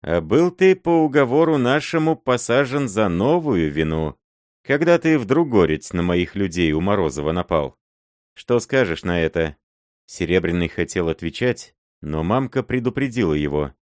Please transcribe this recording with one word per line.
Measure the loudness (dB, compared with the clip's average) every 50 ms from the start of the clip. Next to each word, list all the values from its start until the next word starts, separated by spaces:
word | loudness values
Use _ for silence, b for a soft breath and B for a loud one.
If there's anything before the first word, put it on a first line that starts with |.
а | -6 -2 -2 -2
был | 0 2 2 2 2 2
ты | 0 2 4 4 4 2
по | 2 0 2 2 2
уговору | 2 2 2 2 2 2 2 2 2 2 2
нашему | 2 2 0 0 -2 -2 -2 0 0 0 -2
посажен | -2 _ -2 -2 0 0 2 2 2 2 0 -2 -2 -4 -2
за | 0 0 0 0
новую | 0 2 2 2 2 0 0 0 0 2 0 0
вину, | 0 -2 -2 -2 -2 -2 -4 -4 -8 -10 _ _ _ _ _ _ _ _ _
когда | -2 -2 0 2 2 2 2
ты | 4 2 2 2
в | 2
Другорец | 0 0 0 0 2 2 4 4 4 2 -2 -4 -6
на | -4 -2 0
моих | 0 0 0 0 -2 -4
людей | -4 -4 -4 -2 0 0 0
у | 0 0
Морозова | 0 0 0 0 0 -2 -2 -4 -4 -2 -2
напал. | -2 -2 -2 -2 -2 -2 -4 -8 _ _ _ _ _ _ _ _ _ _ _ _
Что | -14 -4 -2 0 0
скажешь | 0 0 0 0 2 0 -2 -4 -4
на | -2 0 0
это?» | 0 0 0 0 -2 -2 -4 -8 _ _ _ _ _ _ _ _ _
Серебряный | -16 -8 -6 -2 0 0 0 2 0 0 0 -2 -2
хотел | -2 -4 -4 -2 -2 -2 -2 -2
отвечать, | -2 -4 -6 -8 -6 -2 -2 -2 -2 -4 -8 -16 _ _ _ _ _ _
но | -8 -6 -4 -2 0
мамка | 0 0 0 -2 -2 -4 -4 -4
предупредила | -2 -4 -4 -2 -2 -2 -2 -4 -4 -2 0 0 0 0
его. | 0 0 -2 -2 -2 -2 -4 -6 _ _